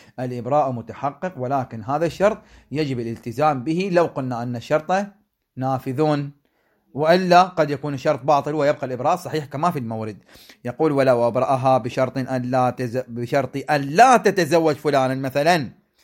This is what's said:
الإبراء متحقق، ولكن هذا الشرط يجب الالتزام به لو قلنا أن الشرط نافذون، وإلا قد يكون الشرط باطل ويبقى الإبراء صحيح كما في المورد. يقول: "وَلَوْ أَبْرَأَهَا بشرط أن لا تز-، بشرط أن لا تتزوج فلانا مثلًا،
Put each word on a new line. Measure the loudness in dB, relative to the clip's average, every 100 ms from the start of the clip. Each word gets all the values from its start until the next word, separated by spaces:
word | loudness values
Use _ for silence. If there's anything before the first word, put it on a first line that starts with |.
| -20 -10
الإبراء | -8 -8 -2 0 0
متحقق، | -2 -10 -8 -8 -6 -10 -8
ولكن | -4 -4 -4 -10
هذا | -4 -2 -2
الشرط | 0 0 0 -12 -20 -10
يجب | -6 -4 -4
الالتزام | -6 -8 -8 0 0 0
به | -2 -2 0
لو | 2 2
قلنا | -2 -6 -6
أن | -6 -8
الشرط | -2 -2 0 -2 -2 _ _ _ _ -6
نافذون، | -4 -4 -4 0 0 0 -4 -12 _ _ _ _ _
وإلا | -2 4 4 6 6
قد | 6 2 -2
يكون | -2 -6
الشرط | -4 -2 -2
باطل | 2 2 2
ويبقى | 0 0 0 -4
الإبراء | -4 -2 -2
صحيح | -2 -6
كما | -6 -2 -2
في | -2
المورد. | -6 -8 -8 -12 _ -20 -20 -12
يقول: | -8 0 2
"وَلَوْ | 4 4 4 4
أَبْرَأَهَا | 2 0 2 4 2
بشرط | 2 -2 -2 -2
أن | -4 -4
لا | -2 0 0
تز-، | -2 -4 -6 -6
بشرط | -8 -2 -2 -2 -6 -2
أن | -2
لا | 0 6 6 6
تتزوج | 4 0 2 2 2
فلانا | 0 0 2 0
مثلًا، | -2 -4 0 2 2 0 -12 _ _